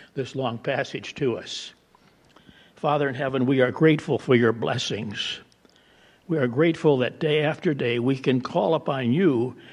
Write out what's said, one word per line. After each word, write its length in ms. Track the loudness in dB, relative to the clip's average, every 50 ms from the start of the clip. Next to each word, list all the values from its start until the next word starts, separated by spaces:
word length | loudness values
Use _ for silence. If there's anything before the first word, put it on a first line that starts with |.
| -20 -14 -8
this 200 | -8 -8 -8 -6
long 220 | -6 -4 -4 -6 -6
passage 560 | -6 -4 -4 -4 -4 -6 -8 -10 -10 -10 -8
to 220 | -4 -2 -2 -2 -4
us. 360 | -6 -10 -12 -12 -12 -14 -18 _ _ _ _ _ _ _ _ _ _ _ _ -20 _ _ -20 -20 -20 _ _
Father 320 | -6 -2 -2 0 0 0 -2
in 80 | -4
heaven, 300 | -4 -4 -4 -2 0 0
we 160 | 2 4 4
are 100 | 2 2
grateful 460 | 2 4 4 4 4 4 0 -2 -4 -4
for 160 | 2 4 4
your 200 | 6 6 4 2
blessings. 880 | 0 -2 -4 -2 -2 -4 -6 -6 -6 -8 -8 -8 -8 -8 -8 -8 -10 -14 _ _ _ _ _ _ _ _ _ _ _ _ _ _ _ _ -4
We 100 | -2 0
are 100 | 0 0
grateful 500 | 2 2 2 2 2 2 4 4 4 4
that 220 | 2 -2 -2 -4
day 240 | -2 0 0 0 0
after 320 | 0 -2 -2 -2 -2 -2
day 240 | 0 -2 -2 0 0
we 180 | 0 0 0 0
can 240 | 2 2 2 2
call 320 | 0 -2 -2 0 2 2 2
upon 400 | 0 0 -2 -4 -2 0 2 2
you 420 | 4 4 4 4 2 0 -2 -6 -12 -20 -20